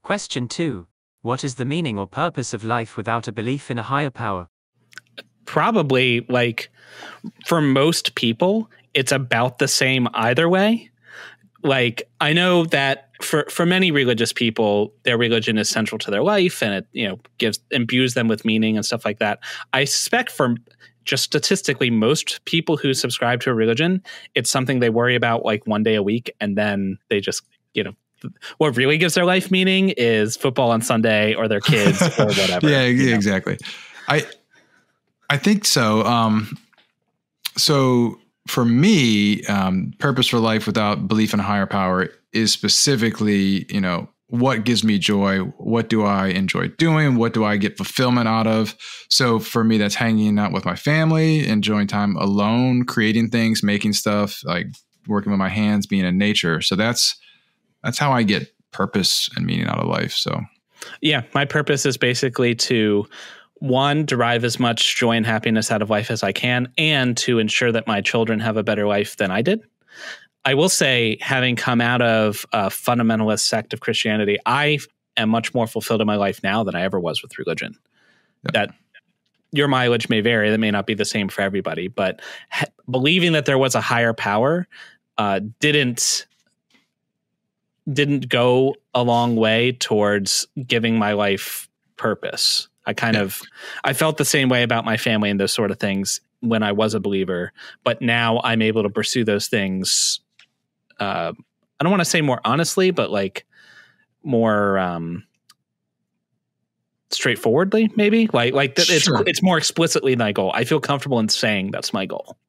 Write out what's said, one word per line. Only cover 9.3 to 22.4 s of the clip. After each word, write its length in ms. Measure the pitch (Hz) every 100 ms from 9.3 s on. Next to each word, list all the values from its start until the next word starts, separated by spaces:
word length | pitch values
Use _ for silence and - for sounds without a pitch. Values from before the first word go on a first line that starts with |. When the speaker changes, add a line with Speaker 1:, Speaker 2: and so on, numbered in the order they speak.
| 117 127 -
Speaker 2:
the 100 | 135
same 400 | - 131 131 120
either 340 | - 113 123 170
way. 400 | 185 208 226 - _ _ - - - _ _
Like, 460 | 151 135 120 117 - _
I 100 | 151
know 320 | 165 180 175
that 460 | 165 147 139 139 _ -
for, 240 | - 151 147
for 160 | - 170
many 240 | 185 185
religious 420 | 143 127 113 113
people, 640 | - 117 110 107 104 107 _
their 160 | - 117
religion 400 | 117 113 113 107
is 100 | 101
central 300 | 113 107 110
to 120 | -
their 120 | 101
life 400 | 160 208 180 -
and 100 | 113
it, 140 | 95 -
you 140 | - 104
know, 140 | - _ _
gives, 220 | 113 101 _
imbues 440 | 123 117 123 127
them 140 | 123 113
with 180 | 107 110
meaning 320 | 110 110 107
and 80 | 101
stuff 180 | 117
like 140 | 110 104
that. 220 | 107 104 - - -
I 100 | 131
suspect 460 | 139 - - 233 240
for 240 | - 131 117 _ _ - _
just 180 | - 135
statistically, 680 | - 151 - 196 - 139 127
most 520 | 113 107 160 - -